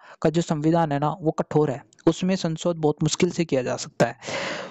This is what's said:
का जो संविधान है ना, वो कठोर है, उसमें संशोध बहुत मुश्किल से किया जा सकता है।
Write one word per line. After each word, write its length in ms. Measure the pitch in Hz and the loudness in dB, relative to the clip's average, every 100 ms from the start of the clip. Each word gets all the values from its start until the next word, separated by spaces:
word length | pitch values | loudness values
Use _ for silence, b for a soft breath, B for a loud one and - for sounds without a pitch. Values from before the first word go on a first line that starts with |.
| B B | B B
का 80 | 160 | 0
जो 120 | 160 | 0
संविधान 500 | 165 156 156 170 165 | 0 0 2 2 2
है 60 | 143 | 0
ना, 180 | 151 156 | -2 -2
वो 100 | 156 | -4
कठोर 400 | - 165 151 151 | -2 0 2 2
है, 140 | 123 - _ - | -2 -10 _ 0
उसमें 300 | 160 185 190 | 2 0 0
संशोध 400 | 170 160 175 165 | -2 -2 -2 0
बहुत 200 | 156 151 | 0 2
मुश्किल 280 | 151 - 180 | -2 2 0
से 140 | - | 0
किया 180 | 165 135 | 0 0
जा 140 | 123 123 | -2 -6
सकता 300 | - _ 117 | -8 _ -2
है। 120 | - B B B B B | -2 B B B B B